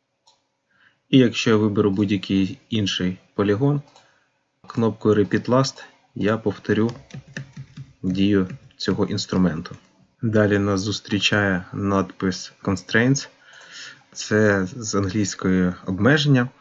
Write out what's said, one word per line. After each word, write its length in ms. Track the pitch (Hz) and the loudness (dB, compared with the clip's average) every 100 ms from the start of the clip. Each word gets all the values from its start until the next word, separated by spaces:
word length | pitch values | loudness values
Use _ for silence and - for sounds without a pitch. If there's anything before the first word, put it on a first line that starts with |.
| _ _ _ _ _ _ _ _ _ _ - | _ _ _ _ _ _ _ _ _ _ 2
І 100 | 135 | 4
якщо 320 | 117 - 123 | 4 2 2
я 60 | 107 | 2
виберу 340 | 107 101 104 | 2 2 0
будь-який 680 | 98 101 98 - 98 95 - - | 2 0 -2 0 0 0 -4 -6
інший 480 | 110 98 - 90 92 _ | -4 -2 -2 -4 -6 _
полігон, 480 | - 101 101 139 143 - - _ _ _ _ _ _ - | -2 0 2 0 0 -6 -20 _ _ _ _ _ _ -8
кнопкою 480 | 117 113 110 107 | -2 -2 0 2
Repeat 340 | 104 95 107 - | 2 2 0 2
Last 360 | 127 135 - - _ _ | 2 0 -4 -20 _ _
я 220 | - 98 110 | -4 -2 0
повторю 540 | 104 - - 104 117 113 - 135 - - - - - - - - | -2 -6 -2 0 0 -4 -18 -20 -16 -18 -16 -18 -18 -18 -20 -8
дію 460 | 92 95 98 98 92 - - - | -6 0 2 2 0 -8 -18 -8
цього 300 | - 95 98 | -4 -2 -2
інструменту. 720 | 98 - 95 87 78 - - _ _ _ - | -4 -2 0 2 0 -10 -18 _ _ _ -6
Далі 360 | 113 107 104 101 | 0 2 2 2
нас 220 | 101 98 | 0 -2
зустрічає 840 | 104 98 - 101 - 104 98 90 92 | -4 -8 -4 -2 0 0 0 -2 -6
надпис 800 | 101 101 98 90 - 95 92 - _ | -6 0 0 -2 -4 -4 -4 -10 _
Constraints. 680 | - 95 - 113 127 139 - _ - - - - - - _ | -4 -4 0 0 2 0 -4 _ -20 -20 -20 -20 -20 -20 _
Це 540 | - - 107 107 98 92 127 | -16 -2 2 4 2 -2 -8
з 180 | 110 | -4
англійської 800 | 101 98 107 95 - 98 92 90 90 - | -2 -2 -2 -4 -2 0 2 0 -2 -8
обмеження. 600 | 92 110 151 143 127 123 _ | 0 2 2 4 2 0 _